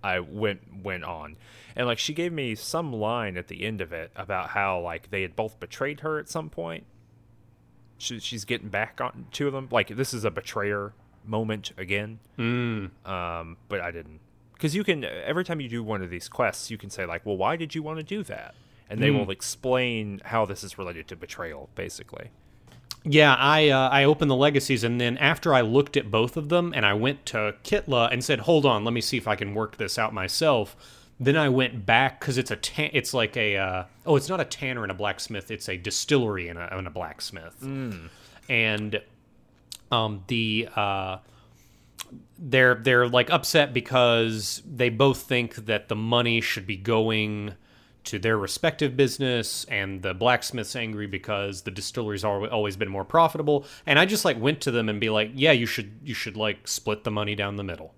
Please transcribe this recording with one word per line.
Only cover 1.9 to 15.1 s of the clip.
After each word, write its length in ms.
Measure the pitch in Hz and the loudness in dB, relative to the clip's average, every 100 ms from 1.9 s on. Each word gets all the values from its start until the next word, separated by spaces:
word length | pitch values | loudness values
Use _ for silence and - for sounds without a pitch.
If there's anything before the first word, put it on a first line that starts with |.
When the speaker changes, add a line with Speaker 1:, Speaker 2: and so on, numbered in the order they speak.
| 117 | -2
Speaker 1:
she 140 | - | -4
gave 180 | 151 175 | -4 -4
me 240 | 165 127 107 | -4 -6 -6
some 380 | - 160 165 | -4 -4 -4
line 420 | 117 107 120 107 90 | -4 -2 -2 -4 -6
at 120 | 87 | -10
the 160 | 87 104 | -8 -6
end 160 | 107 | -6
of 100 | 85 | -8
it 200 | 82 80 - | -8 -10 -12
about 340 | 90 95 85 | -6 -4 -4
how, 300 | 104 98 90 | -2 0 -2
like, 300 | 87 82 - | -4 -8 -8
they 120 | 98 | -6
had 120 | 92 - | -6 -4
both 240 | 110 - | -6 -8
betrayed 420 | - - 135 143 | -16 -6 -6 -6
her 160 | 156 151 | -6 -8
at 100 | 147 | -6
some 200 | 165 156 | -10 -8
point. 360 | - 170 - - _ _ _ _ _ _ _ _ _ _ _ | -10 -8 -10 -14 _ _ _ _ _ _ _ _ _ _ _
She, 220 | - 117 | -10 -8
she's 260 | - 117 98 | -10 -10 -6
getting 240 | 123 104 | -6 -4
back 320 | 101 107 - | -4 -4 -4
on 240 | 123 135 - | -8 -8 -14
to 160 | - 143 | -4 -4
them. 160 | 135 131 | -4 0
Like, 160 | 117 104 | 0 0
this 240 | 110 135 | -2 -4
is 100 | 120 | -2
a 80 | 104 | -4
betrayer 600 | 90 - - 101 104 101 - _ _ 107 | -4 -8 -4 -2 -2 -6 -12 _ _ -6
moment 460 | 110 110 107 - - | -4 -2 -4 -8 -12
again. 420 | 92 101 107 110 _ - | -4 -4 -4 -12 _ -4
Speaker 2:
Mm. 540 | 117 123 120 110 95 - 92 | -2 0 -2 -4 -6 -12 -8
Speaker 1:
Um, 520 | 95 87 85 82 82 _ | -6 -4 -6 -10 -16 _
but 140 | 101 | -6
I 100 | 87 | -6
didn't. 280 | 85 76 80 _ _ _ _ | -8 -14 -20 _ _ _ _
'Cause 160 | 156 | -2
you 120 | 170 196 | -2 0
can, 180 | 160 | -2
every 400 | 104 | -2